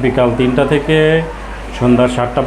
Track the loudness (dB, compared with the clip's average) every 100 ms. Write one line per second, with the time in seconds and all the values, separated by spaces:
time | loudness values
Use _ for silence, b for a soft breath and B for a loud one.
0 | -2 2 0 2 0 0 0 0 0 2
1 | 2 2 -2 -8 -12 -12 -12 -2 2 4
2 | 2 0 -2 -2